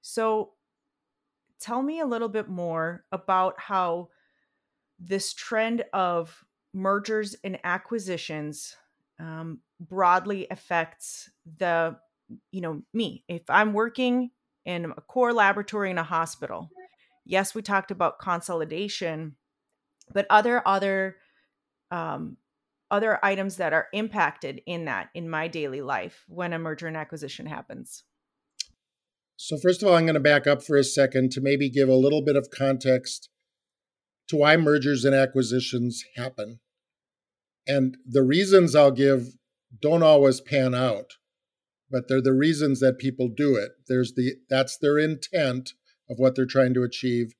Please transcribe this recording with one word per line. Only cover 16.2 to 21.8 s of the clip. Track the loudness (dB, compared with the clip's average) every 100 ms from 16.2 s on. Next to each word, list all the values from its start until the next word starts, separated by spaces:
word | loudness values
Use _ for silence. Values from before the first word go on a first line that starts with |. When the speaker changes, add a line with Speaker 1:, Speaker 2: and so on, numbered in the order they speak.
| -4 -8 -12 -12 -14 -20 -20 _ _ _ -4
Speaker 1:
yes, | -2 -2 -6
we |
talked | -4 -4 -4
about | -2 -4 -2
consolidation, | -6 -6 -4 -8 -6 -8 -8 -8 -8 -8 -12 -16 _ _ _ _ _ _ _
but | -4 2
other, | 2 4 0 0
other, | 0 0 -2 -4 -8 _ _ _ _ _ _